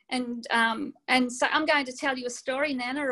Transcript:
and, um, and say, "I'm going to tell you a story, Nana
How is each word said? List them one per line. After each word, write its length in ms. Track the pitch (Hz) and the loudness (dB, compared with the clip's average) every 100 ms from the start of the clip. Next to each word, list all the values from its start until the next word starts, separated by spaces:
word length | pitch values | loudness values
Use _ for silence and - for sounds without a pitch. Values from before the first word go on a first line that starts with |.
| - | -6
and, 380 | 254 240 240 226 | -4 -4 -6 0
um, 420 | 233 226 220 - - - | 2 2 0 -6 -8 2
and 200 | 254 247 | 2 2
say, 180 | 240 285 | 0 2
"I'm 140 | 302 320 | 2 4
going 180 | 302 | 2
to 80 | 254 | 0
tell 260 | 254 285 254 | -4 -2 -2
you 100 | 247 | -6
a 20 | |
story, 440 | 240 - 262 302 | -6 -4 -2 -2
Nana 320 | 254 247 277 277 | -2 -4 -2 -2